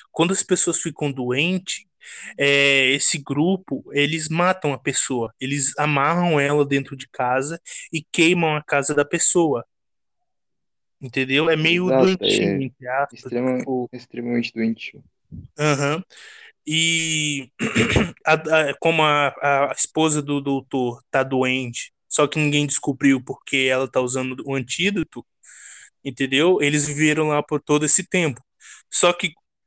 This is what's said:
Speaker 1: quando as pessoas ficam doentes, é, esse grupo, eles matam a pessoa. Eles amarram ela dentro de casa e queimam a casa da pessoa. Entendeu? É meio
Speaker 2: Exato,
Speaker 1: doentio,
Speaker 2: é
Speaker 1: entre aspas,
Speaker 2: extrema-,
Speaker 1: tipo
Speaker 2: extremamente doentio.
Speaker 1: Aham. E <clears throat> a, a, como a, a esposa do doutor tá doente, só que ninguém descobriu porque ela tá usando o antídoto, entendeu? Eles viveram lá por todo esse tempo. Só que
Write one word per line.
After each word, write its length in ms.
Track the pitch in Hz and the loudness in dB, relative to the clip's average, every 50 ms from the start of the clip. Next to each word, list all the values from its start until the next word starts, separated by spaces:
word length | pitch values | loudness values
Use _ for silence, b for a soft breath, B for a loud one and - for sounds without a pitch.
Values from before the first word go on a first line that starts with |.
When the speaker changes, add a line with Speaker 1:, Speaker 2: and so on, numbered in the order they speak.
| B B | B B
Speaker 1:
quando 200 | - - 165 180 | -2 0 0 0
as 100 | 196 - | 0 0
pessoas 380 | - - 185 - - 175 160 - | 0 0 0 0 2 0 0 -2
ficam 320 | - 160 - - 151 143 | -4 -6 -6 -4 -4 -4
doentes, 720 | 131 135 123 123 123 139 160 180 190 185 - - - - - _ _ _ B B B B B B B B | -4 -4 -4 -2 -2 0 0 0 -2 -4 -4 -8 -12 -12 -12 _ _ _ B B B B B B B B
é, 480 | 139 143 143 139 139 139 139 135 131 127 | 2 2 4 4 4 4 4 4 4 2
esse 260 | 139 143 - - - 147 | 2 2 0 0 0 -2
grupo, 680 | 135 - 139 147 160 185 196 185 - - 139 - - - | -4 -4 0 0 2 2 0 -2 -4 -6 -8 -8 -8 -4
eles 360 | - 143 143 147 160 160 156 151 | -2 0 0 0 -2 -4 -4 -2
matam 440 | 160 170 180 185 185 185 - 143 | 0 2 2 2 2 0 -2 -4
a 60 | 135 - | -4 -4
pessoa. 540 | - 139 - - - - 131 120 113 - - - | -4 -2 -2 0 0 0 -2 -4 -4 -6 -8 -8
Eles 320 | 131 139 143 143 - - - 156 | -6 -4 -2 0 0 0 0 0
amarram 600 | 147 151 147 139 139 156 170 180 175 175 156 143 | 0 2 2 2 2 2 2 2 2 2 2 2
ela 240 | 139 143 147 147 143 | 2 2 2 2 2
dentro 300 | 135 139 139 135 - 139 | 2 0 -2 -2 -4 -12
de 120 | 131 - - | -16 -16 -10
casa 520 | - - 123 120 127 135 139 151 165 - B B B B B B | -6 -4 -2 0 0 0 -2 -4 -8 -10 B B B B B B
e 120 | 165 156 - _ | -8 -8 -8 _
queimam 440 | - 175 160 170 180 175 165 156 151 | 2 4 4 4 4 4 2 0 0
a 60 | 151 | -2
casa 320 | - - 147 143 131 143 147 | -2 -2 -2 0 0 0 0
da 100 | 143 143 | 0 0
pessoa. 600 | - 165 165 - - - 175 165 151 127 117 - _ _ _ _ _ _ _ _ _ _ _ _ _ _ _ _ _ _ _ _ _ _ _ _ _ _ - | 0 0 0 2 2 4 4 2 2 0 -2 -4 _ _ _ _ _ _ _ _ _ _ _ _ _ _ _ _ _ _ _ _ _ _ _ _ _ _ -16
Entendeu? 480 | 135 120 - 135 131 131 135 147 160 160 | -12 -6 -4 -4 -2 0 2 2 2 2
É 60 | 160 | 2
meio 340 | 156 156 160 175 180 180 156 | 2 2 2 2 2 2 2
Speaker 2:
Exato, 340 | 131 131 185 185 190 185 - - | 4 4 4 4 2 2 0 0
Speaker 1:
doentio, 300 | - - - - 98 139 | 0 0 0 0 0 -2
Speaker 2:
é 20 | |
Speaker 1:
entre 240 | 135 131 - - 127 123 | -4 -6 -10 -12 -8 -6
aspas, 440 | 131 139 143 - 113 - - 123 | -4 -2 -4 -4 -6 -12 -10 -6
Speaker 2:
extrema-, 240 | 120 120 127 127 127 | -4 -2 -2 -2 -2
Speaker 1:
tipo 320 | 127 123 135 131 127 123 - | -2 -4 -4 -4 -4 -4 -6
Speaker 2:
extremamente 600 | 123 120 - _ - 120 120 120 120 120 117 - | -10 -16 -18 _ -12 -8 -4 -2 -2 -2 -2 -4
doentio. 500 | - 113 113 113 113 - - - - - - _ _ _ _ - - - - - _ 147 | -4 -2 -2 -2 -2 -4 -8 -16 -16 -18 -20 _ _ _ _ -18 -16 -16 -16 -12 _ 0
Speaker 1:
Aham. 440 | 151 151 143 135 143 143 151 180 - _ B B B B B B B B B _ - | 0 2 2 2 0 0 -2 -2 -6 _ B B B B B B B B B _ -8
E 840 | 156 156 160 165 165 165 165 160 160 160 156 151 151 143 135 127 - _ - | -4 -2 0 0 2 0 0 0 -2 -2 -2 -2 -2 -2 -4 -8 -10 _ -6
<clears throat> 680 | 220 220 - 226 233 - - - 202 170 - _ - | -6 -2 0 0 0 2 2 0 0 -2 -6 _ 0
a, 80 | 160 160 | 0 0
a, 400 | 160 160 156 160 160 151 139 131 - | 2 2 2 2 2 2 0 -2 0
como 220 | - 165 165 156 | 0 0 2 2
a, 260 | 156 151 147 147 143 135 - - 143 143 143 135 143 135 | 2 2 2 2 0 0 -2 -2 0 2 2 2 2 0
a 40 | - | -2
esposa 460 | - - - - 160 160 156 151 151 | -2 -4 -2 0 2 2 2 2 0
do 180 | 143 143 143 139 | -2 -2 -4 -2
doutor 640 | 139 139 139 135 131 - - 131 123 120 120 - _ _ | -2 -2 -2 -2 -4 -4 -4 -2 -2 -4 -4 -8 _ _
tá 120 | - 135 | 0 0
doente, 680 | 131 131 139 127 127 127 131 131 127 120 120 - - - _ _ _ - | 0 0 0 0 0 0 0 -2 -4 -6 -8 -10 -12 -12 _ _ _ -2
só 180 | - 156 147 143 | 0 2 2 2
que 100 | - 156 | 2 0
ninguém 280 | 151 147 147 147 147 | 0 2 2 2 2
descobriu 560 | 143 - - - 143 131 - 143 139 135 127 131 | 0 0 -2 -2 -2 -2 2 2 2 2 2 0
porque 440 | - - - - - 143 135 131 131 | -6 -12 -12 -8 -4 -2 0 2 2
ela 200 | 131 131 135 120 | 0 0 -2 0
tá 100 | - 131 | 0 0
usando 420 | 127 123 127 131 131 131 127 127 113 | 0 0 -2 -2 -4 -4 -6 -8 -6
o 80 | 135 135 | -6 -4
antídoto, 720 | 135 123 131 - - 180 202 202 175 156 - - 120 - _ _ _ B B B B B B B B B B B _ - | -4 -4 -4 -4 -2 0 0 0 -2 -4 -6 -8 -18 -18 _ _ _ B B B B B B B B B B B _ -12
entendeu? 560 | 139 120 - 135 131 135 143 165 185 185 - | -8 -6 -4 -2 0 2 2 4 4 4 2
Eles 240 | 147 143 151 151 143 | 2 2 2 0 0
viveram 420 | 147 143 147 156 151 147 156 156 151 | -2 0 0 2 2 2 2 0 0
lá 140 | 147 147 | 0 -2
por 180 | - - 151 143 | -2 -2 -4 -4
todo 240 | - - 147 147 151 | 0 0 0 2 2
esse 180 | 143 - 202 175 - | 2 0 0 0 0
tempo. 340 | - 185 165 143 113 - - _ _ _ B B B B B B | -2 0 0 -2 -4 -6 -14 _ _ _ B B B B B B
Só 220 | - - 180 175 | 0 2 4 4
que 200 | 175 - - 156 - _ _ _ _ _ _ | 2 0 -4 -8 -8 _ _ _ _ _ _